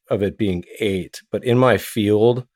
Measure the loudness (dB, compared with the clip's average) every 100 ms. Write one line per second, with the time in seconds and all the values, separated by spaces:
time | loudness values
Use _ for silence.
0 | -6 -4 -4 -2 -4 -4 -8 -6 -4 -4
1 | -8 -16 -10 -6 0 4 4 2 -2 -2
2 | 0 4 2 2 -6